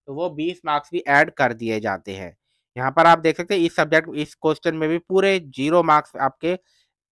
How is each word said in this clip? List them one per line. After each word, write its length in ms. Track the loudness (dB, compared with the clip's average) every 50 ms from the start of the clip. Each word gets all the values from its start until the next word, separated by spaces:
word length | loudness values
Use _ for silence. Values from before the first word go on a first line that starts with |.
| _ -12
तो 60 | -8
वो 160 | -6 -6 -6
बीस 280 | -6 -6 -6 -6 -6 -6 -4
मार्क्स 240 | -4 -2 -2 -4 _
भी 100 | -8 -6 -2 2
ऐड 220 | 2 2 2 2
कर 200 | 0 -2 -2 -2 -2
दिए 260 | -4 -4 -4 -4 -2
जाते 340 | -4 -4 -6 -6 -8 -12 -12
हैं। 220 | -12 -12 -14 -16 _ _ _ _ _ _ _ _
यहाँ 140 | -6 -6 0
पर 140 | 2 4 6
आप 120 | 6 6 6
देख 160 | 4 0 -2
सकते 180 | -2 -4 -4 -2
हैं 80 | 0
इस 140 | 0 0 0
सब्जेक्ट, 320 | -2 0 2 2 0 0 -2
इस 240 | -6 -8 -8 -10 -8
क्वेश्चन 380 | _ -2 -2 -2 0 -2 -4 -2
में 120 | -2 -2 -2
भी 100 | -2 -4
पूरे 380 | -4 -2 0 2 2 2 0 -2
ज़ीरो 420 | -4 -8 -8 -4 -2 2 2 2 4
मार्क्स 320 | 4 2 2 2 -2 -4 -4
आपके 360 | -4 -4 -4 _ -4 -4 -4 -6 _ _ _ _ _ _ _ _ _ _